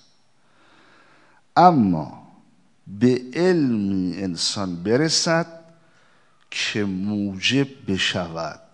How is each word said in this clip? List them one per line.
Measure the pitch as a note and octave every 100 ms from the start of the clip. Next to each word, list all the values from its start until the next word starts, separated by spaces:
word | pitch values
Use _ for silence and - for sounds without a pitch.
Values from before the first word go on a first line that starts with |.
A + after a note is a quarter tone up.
| _ _ _ _ _ _ _ _ _ - _ _ _ _ _ D3
اما | F3+ D#3 G2+ E2 D2 - - - _ _ _ _ -
به | G2+ B2 B2 B2+
علمی | D3 F3+ F3 C3 A2 G2 F#2+ F2+ E2+
انسان | F#2+ E2 - G#2+ F#2+ E2+
برسد | F#2+ B2 D#3 - F3 E3 E3+ - - - _ _ _ _ _ _ -
که | - - A2 G2+
موجب | F#2 G2+ G#2 G2+ F#2+ G2+ C3+ C3+ - -
بشود | F#2 - F#2+ F2 E2 D#2+ - -